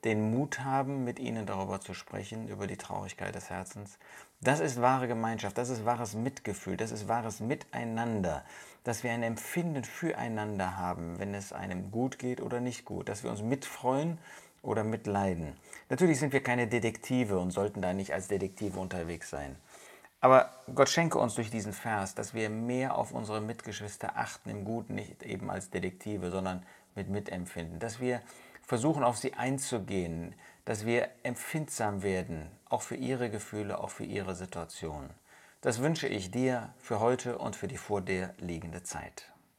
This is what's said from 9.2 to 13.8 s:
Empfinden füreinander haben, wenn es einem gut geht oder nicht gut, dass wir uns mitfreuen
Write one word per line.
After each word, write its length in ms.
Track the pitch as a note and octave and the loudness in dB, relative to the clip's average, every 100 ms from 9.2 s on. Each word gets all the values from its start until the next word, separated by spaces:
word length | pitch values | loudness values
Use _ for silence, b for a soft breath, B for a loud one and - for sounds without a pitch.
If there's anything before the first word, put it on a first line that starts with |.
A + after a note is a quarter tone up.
Empfinden 600 | A#2 A2+ - F3 E3+ D3 | 0 -2 -4 -2 0 -2
füreinander 960 | A#2+ - E3 - A#2+ A2 G#2+ G2+ F#2 F#2 | -4 -4 -2 0 -2 -2 -2 0 -2 0
haben, 420 | F2+ F2 E2+ F2 | -2 -2 -4 -4
wenn 140 | G2+ | -4
es 180 | G2+ G2 | -4 -6
einem 400 | - F#2+ F2+ F#2+ | -8 -4 -4 -4
gut 260 | A2 C3 B2+ | 0 -2 -2
geht 220 | B2 B2 | -4 -4
oder 220 | A#2 A#2+ | -2 -2
nicht 240 | B2 A#2 - | -2 -4 -8
gut, 240 | F#2+ F2+ | -6 -4
dass 140 | G2+ | -4
wir 60 | A#2 | -4
uns 120 | A2 | -2
mitfreuen 800 | A2 C3+ - - | 0 -2 -2 -2